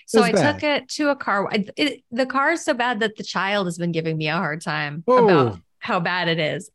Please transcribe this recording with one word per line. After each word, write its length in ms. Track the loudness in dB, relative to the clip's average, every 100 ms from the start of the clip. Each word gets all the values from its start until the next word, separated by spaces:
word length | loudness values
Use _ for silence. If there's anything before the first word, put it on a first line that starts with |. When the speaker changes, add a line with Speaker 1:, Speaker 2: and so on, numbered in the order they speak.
| 0
Speaker 1:
So 160 | 4
Speaker 2:
was 80 | 4
Speaker 1:
I 20 |
Speaker 2:
bad. 200 | 4 2
Speaker 1:
took 100 | 0
it 240 | -2 -2 -4
to 200 | -4 -2
a 60 | -2
car 260 | -2 -2
wa-, 60 | 0 -2 -4 -4
it, 280 | -4 -4 -10
the 140 | -4 -2
car 280 | 0 0
is 100 | 0
so 100 | -2
bad 280 | -2 0 0
that 160 | -2 -4
the 60 |
child 440 | -6 -4 -2 0 -2
has 100 | -2
been 140 | -2
giving 240 | -2 -2 -2
me 140 | -2
a 60 | -2
hard 260 | -2 -4
time 400 | -4 -4 -4 -4 2
Speaker 2:
Whoa. 200 | 6 8
Speaker 1:
about 340 | 6 4 -2 _ _
how 200 | -4 -2
bad 300 | 0 0 0
it 100 | 0
is. 300 | -2 -4 -10